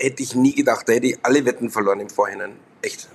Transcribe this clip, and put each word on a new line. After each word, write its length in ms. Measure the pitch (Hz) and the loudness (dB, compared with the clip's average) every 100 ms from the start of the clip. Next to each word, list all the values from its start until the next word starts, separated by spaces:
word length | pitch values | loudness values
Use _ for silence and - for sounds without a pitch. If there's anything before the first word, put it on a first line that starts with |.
hätte 220 | 135 131 | -2 -4
ich 120 | 131 120 | -4 2
nie 180 | 131 | 4
gedacht. 340 | 143 135 113 - | 4 2 0 2
Da 40 | |
hätte 140 | 117 127 | 2 2
ich 100 | 117 | 0
alle 200 | 127 143 | 2 2
Wetten 240 | 123 - 117 | 2 -2 -4
verloren 280 | 113 98 98 | -2 0 0
im 80 | 101 | -2
Vorhinein. 440 | - 101 98 98 - _ _ | -2 -2 -4 -12 -14 _ _
Echt. 280 | 104 - - | -10 -10 -16